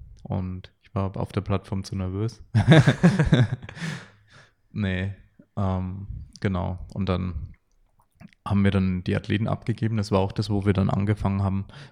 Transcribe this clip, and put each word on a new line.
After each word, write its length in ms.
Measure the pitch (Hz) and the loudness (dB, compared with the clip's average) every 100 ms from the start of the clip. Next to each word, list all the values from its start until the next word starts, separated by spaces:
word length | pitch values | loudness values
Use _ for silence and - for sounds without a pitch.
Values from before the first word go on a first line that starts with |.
| - - | -20 -18
und 500 | - 98 92 92 - _ | -6 -4 -4 -8 -12 _
ich 100 | _ | _
war 240 | - 95 98 | -4 -2 -4
auf 140 | - | -4
der 100 | - | -4
Plattform 420 | 95 95 - 98 | -2 -4 -2 -6
zu 120 | 98 95 | -6 -6
nervös. 480 | 92 95 110 - - | -4 -4 -4 -6 0
<laughs> 0 | 110 - 160 - - 175 202 143 131 117 - - - 165 143 - _ _ - - _ _ | 2 8 8 8 6 4 4 4 4 4 0 -10 -10 -8 -8 -14 _ _ -20 -20 _ _
Nee, 420 | 104 98 92 98 98 - _ - - | -2 0 0 -2 -6 -16 _ -14 -4
ähm, 520 | 98 92 92 98 98 - - - | 0 0 -2 -6 -10 -12 -12 -6
genau. 400 | 104 92 92 90 - | -2 -2 -2 -6 -8
Und 160 | - 95 | -6 -2
dann 440 | 90 92 82 - - _ _ _ _ _ _ - _ - | -2 -2 -6 -10 -14 _ _ _ _ _ _ -20 _ -2
haben 180 | 101 | 2
wir 80 | 98 | 4
dann 320 | 98 95 90 | 4 0 0
die 120 | 92 98 | -2 -4
Athleten 320 | - 101 107 | -2 -2 0
abgegeben. 500 | 98 - 110 110 110 | -2 -4 -4 -2 -2
Das 140 | 101 | 0
war 80 | 98 | 2
auch 120 | 95 | 0
das, 180 | - 104 | -2 -2
wo 160 | 104 98 | 0 2
wir 80 | |
dann 160 | 95 98 | 2 2
angefangen 540 | - 101 104 98 98 | 2 0 0 0 0
haben, 220 | 98 95 98 - - | 0 -2 -6 -14 -20